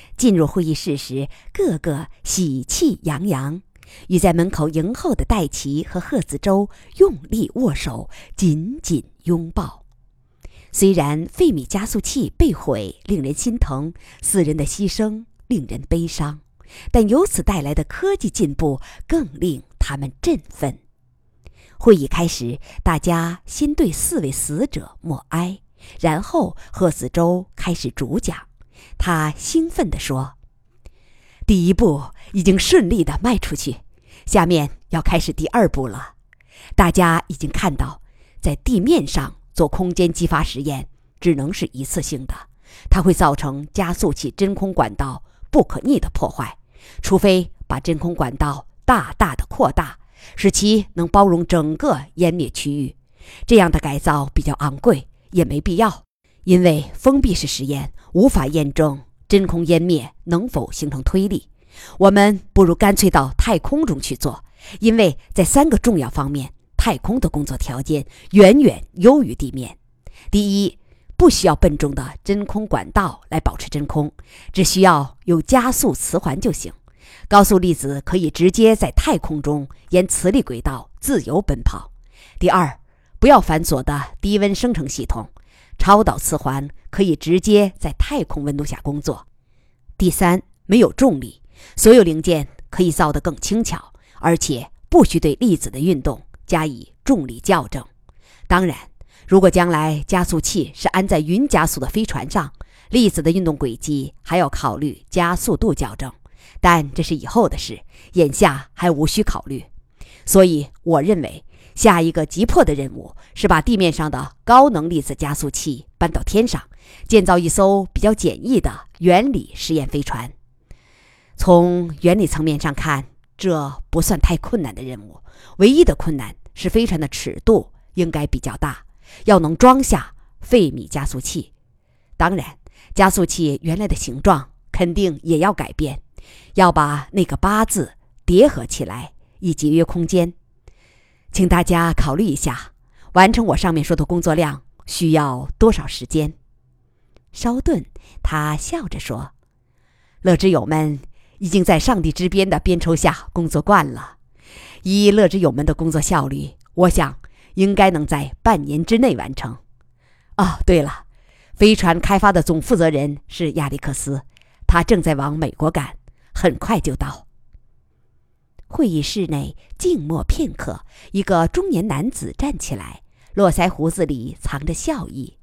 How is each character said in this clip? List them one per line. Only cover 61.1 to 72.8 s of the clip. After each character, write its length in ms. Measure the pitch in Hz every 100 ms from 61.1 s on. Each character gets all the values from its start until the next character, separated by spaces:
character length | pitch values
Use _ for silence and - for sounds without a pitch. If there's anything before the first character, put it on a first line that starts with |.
| 190 196
力。 220 | 175 - _ _ - - -
我 140 | 196
们 280 | 202 208 196 -
不 100 | -
如 120 | 180 170
干 200 | 202 196
脆 140 | 190
到 220 | 156 131 -
太 200 | - 180
空 280 | - 294 285
中 140 | 135
去 160 | - 127
做， 280 | - - - _ - -
因 160 | 220 220
为 220 | 175 - -
在 100 | -
三 240 | 175 277 302
个 100 | 214
重 200 | 240 180
要 120 | 117
方 200 | 151 139
面， 240 | 143 131 - _ -
太 220 | - 127
空 220 | - 247
的 100 | -
工 160 | 147 147
作 120 | 131
条 240 | - 127
件 240 | 139 151 - - -
远 280 | 196 190 269
远 220 | 240 - -
优 280 | - 214 294
于 140 | 196 120
地 160 | 135
面。 260 | 131 120 - _ _ - - -
第 320 | 208 202 196
一， 160 | 202 - _ _ - -
不 120 | 359
需 160 | - 180
要 100 | 147
笨 220 | 180 147
重 160 | 147
的 220 | 139 135 -
真 220 | - 202 202
空 200 | 208 214
管 240 | 117